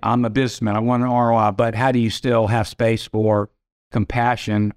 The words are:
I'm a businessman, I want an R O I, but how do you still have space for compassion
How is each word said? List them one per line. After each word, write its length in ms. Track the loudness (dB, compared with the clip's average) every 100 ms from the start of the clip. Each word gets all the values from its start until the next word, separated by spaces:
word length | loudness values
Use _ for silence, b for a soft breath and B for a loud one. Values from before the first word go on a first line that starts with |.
I'm 200 | -2 0
a 60 | 0
businessman, 460 | 0 -2 -2 -2 0
I 40 |
want 220 | 0 0
an 60 | 0
R 240 | 0 2
O 40 | 2
I, 140 | 2
but 240 | 0 -2
how 160 | 0 0
do 80 | 2
you 120 | 0
still 380 | -2 0 0 2
have 200 | 0 -2
space 380 | -2 0 0 -2
for 420 | -2 2 2 0 _ _ _ _
compassion 840 | -4 -2 0 0 -2 -2 -2 -2